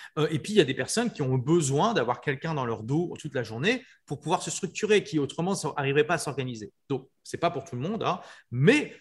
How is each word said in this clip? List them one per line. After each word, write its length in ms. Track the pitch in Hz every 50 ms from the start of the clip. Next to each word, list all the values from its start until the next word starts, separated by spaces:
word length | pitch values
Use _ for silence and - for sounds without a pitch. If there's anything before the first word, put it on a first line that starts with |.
| - - - 156
Euh, 80 | 151 151
et 80 | 160 147
puis, 160 | - 185 214
il 40 | 208
y 40 |
a 40 | 156
des 100 | 127 135
personnes 360 | 131 127 - - 220 247 226
qui 120 | - - 143
ont 160 | 127 131 131
besoin 560 | 117 139 165 175 156 131 135 147 180 226 233
d'avoir 260 | 160 120 117 120 -
quelqu'un 320 | - 151 139 135 - 165 160
dans 120 | 143 127
leur 180 | 117 113 101 107
dos 320 | 117 139 160 180 - - 113
toute 160 | - 147 -
la 80 | 131
journée 420 | 117 104 110 113 143 208 254 240 - - - _ _
pour 140 | - 151 131
pouvoir 240 | - 156 175 175 -
se 80 | -
structurer, 520 | - - - 165 - - - 202 214 202 -
qui 140 | - - 151
autrement 380 | 139 131 - - 165 185 196
s'or-, 180 | - - 143 - 151
arriveraient 280 | 139 139 139 151 151
pas 100 | 151 175
à 40 | 151
s'organiser. 520 | - 156 131 135 127 127 120 107 104 98 - _ _ -
Donc, 200 | 139 127 - - _ _ -
c'est 140 | - - -
pas 140 | - 170
pour 120 | 170 139 -
tout 120 | - 127
le 60 | 123
monde, 200 | 131 180 226 190
hein, 180 | 123 139 175 190 - - - - - _
mais 460 | 120 123 139 185 277 302 254 - - -